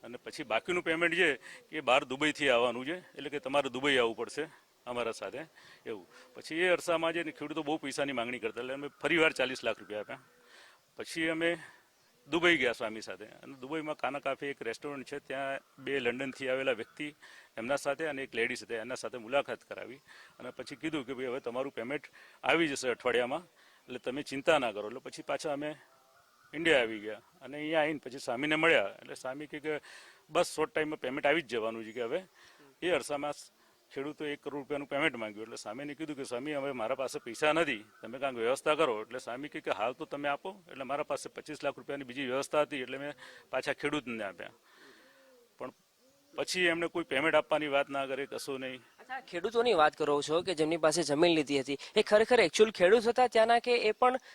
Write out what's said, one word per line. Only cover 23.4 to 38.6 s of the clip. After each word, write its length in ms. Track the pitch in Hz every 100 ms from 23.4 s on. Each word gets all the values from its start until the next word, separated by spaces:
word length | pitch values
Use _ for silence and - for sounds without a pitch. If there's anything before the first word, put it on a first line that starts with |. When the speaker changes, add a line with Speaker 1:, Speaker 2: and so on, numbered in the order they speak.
| 180 _ _
Speaker 1:
એટલે 340 | _ - 123
તમે 220 | 127 127
ચિંતા 360 | 147 139 139 156
ના 140 | 123
કરો." 160 | 101 104
એટલે 120 | 123
પછી 220 | 131 -
પાછા 320 | - 139 165
અમે 220 | 143 147 151 - _ _ _ _ _ _
ઇન્ડિયા 260 | 147 165 147
આવી 200 | 117 110
ગયા 220 | 104 107 - _
અને 160 | 131 147
અહીંયા 240 | 151 160
આવીને 180 | 151 151
પછી 160 | 135 127
સ્વામીને 360 | - 120 147 156
મળ્યા. 400 | 160 147 98 107
એટલે 140 | - 143
સ્વામી 300 | 131 135 147
કહે 140 | 151
કે, 200 | 143 151 - - - - _
"બસ, 160 | 151 175 -
શોર્ટ 180 | 156
ટાઇમમાં 260 | - 156 151
પેમેન્ટ 260 | 127 135 147
આવી 160 | 156
જ 60 | 139
જવાનું 380 | 117 110 113 110
છે," 60 |
કે 100 | 110
હવે 240 | 117 160 190 _ - - - _
એ 80 | 170
અરસામાં 440 | 165 117 147 147 147 - _ _ _ _
ખેડૂતો 320 | - 139 151 151
એક 160 | 143
કરોડ 120 | -
રૂપિયાનું 340 | 147 131 147 143
પેમેન્ટ 280 | 139 156 120
માંગ્યું. 280 | 110 104
એટલે 120 | 110 110
સ્વામીને 380 | - 110 147
કીધું 220 | 143 156 143
કે, 80 |
"સ્વામી, 300 | 131 120 139
હવે 180 | 147 139
મારા 240 | 127 110 135
પાસે 240 | 127 147
પૈસા 340 | - 113 151
નથી, 320 | 151 160 117 104 _
તમે 180 | 113 123
કાંઈક 180 | 139 123
વ્યવસ્થા 380 | 113 135